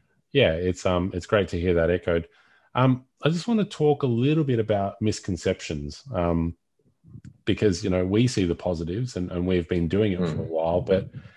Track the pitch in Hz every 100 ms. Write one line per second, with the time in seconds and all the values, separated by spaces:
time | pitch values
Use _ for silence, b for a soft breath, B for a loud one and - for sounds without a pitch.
0 | b b _ 139 98 80 92 90 95 90
1 | 92 92 - 107 92 87 90 85 82 90
2 | - 85 - b b b b 123 131 127
3 | - _ 147 170 - 226 196 - 151 147
4 | 135 117 135 156 139 117 107 104 98 -
5 | 107 - - 87 98 92 - 78 73 -
6 | 139 92 85 85 82 - _ _ _ _
7 | _ - - - - 101 107 87 101 90
8 | 92 104 123 110 90 82 90 82 82 98
9 | 123 92 90 90 90 90 82 90 85 98
10 | 107 90 87 78 80 80 82 87 87 95
11 | 95 - B